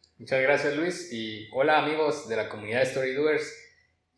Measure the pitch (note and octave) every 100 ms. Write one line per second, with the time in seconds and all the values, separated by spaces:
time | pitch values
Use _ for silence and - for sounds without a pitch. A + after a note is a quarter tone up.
0 | _ - A#2 C3 C3 C#3+ D3 C#3+ F3 F3
1 | - A#2 A2 G#2+ G#2 B2+ D3+ D#3 C#3+ D#3
2 | D3 - A2 A2 G#2 G#2+ G#2 A#2+ C3 C#3
3 | C3 C3+ D3+ D3+ D3+ - - _ _ _
4 | _